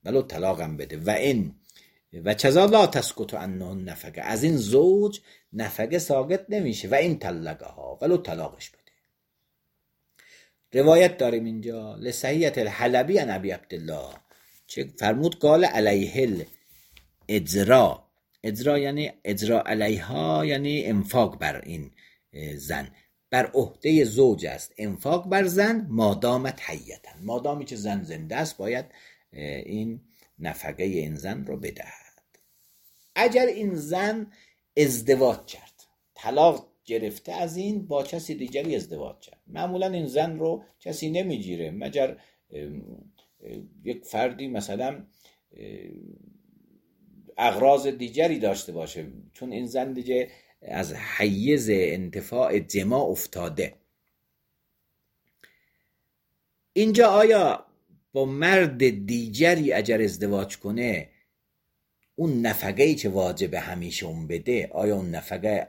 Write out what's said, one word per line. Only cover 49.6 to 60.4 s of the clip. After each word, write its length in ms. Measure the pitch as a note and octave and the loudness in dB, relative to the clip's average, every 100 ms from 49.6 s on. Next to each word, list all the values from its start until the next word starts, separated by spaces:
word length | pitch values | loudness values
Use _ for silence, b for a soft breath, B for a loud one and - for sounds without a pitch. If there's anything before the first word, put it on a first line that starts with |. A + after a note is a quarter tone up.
| B2 | -6
زن 280 | B2+ C3 | -4 -4
دیگه 380 | B2+ B2 B2 B2 b b b | -6 -2 -2 -2 b b b
از 320 | - D#2 F2 - - - | -10 -6 -6 -8 -8 0
حیز 520 | G#2 G2 B2 D3 A2 | 0 2 2 2 4
انتفاع 880 | G2 F2 F2 F2+ G2+ - A#2+ C3 D3+ | 2 2 -2 -6 -8 -6 0 2 0
جما 420 | D#3 G2+ G2 B2+ | 0 -4 0 0
افتاده. 720 | B2+ F#2+ - F#2 F2 D2+ D2+ - _ _ _ _ _ _ _ _ _ _ _ _ _ _ _ _ b b b b b _ _ _ _ _ _ _ _ | 0 -4 -6 -8 -6 -4 -6 -8 _ _ _ _ _ _ _ _ _ _ _ _ _ _ _ _ b b b b b _ _ _ _ _ _ _ _
اینجا 340 | F3+ A3 G#3 A3+ | 2 4 8 8
آیا 580 | G3+ A3 G#3+ D#3+ - - _ _ _ _ | 8 8 8 4 0 -8 _ _ _ _
با 120 | C3+ C3+ | -2 -2
مرد 800 | C#3 E3+ F#3+ E3 B2 C3 G#2 G2 | 0 4 6 4 4 2 2 -4
دیگری 680 | A#2+ A2+ G#2+ E3 F3 C#3+ | -4 -4 2 4 4 2
اگر 280 | F2+ G#2+ A2 | 0 2 2
ازدواج 560 | G#2+ E2+ G2+ G2 | 2 0 -2 0